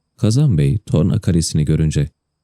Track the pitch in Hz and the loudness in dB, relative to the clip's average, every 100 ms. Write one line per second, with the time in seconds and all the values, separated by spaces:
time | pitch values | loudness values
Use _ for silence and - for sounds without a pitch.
0 | _ _ 104 117 151 82 71 101 - 82 | _ _ 0 2 2 2 0 -2 -2 0
1 | 92 - - 85 78 78 73 78 78 73 | 0 0 0 0 0 -2 0 0 0 -2
2 | 71 - _ _ | -4 -8 _ _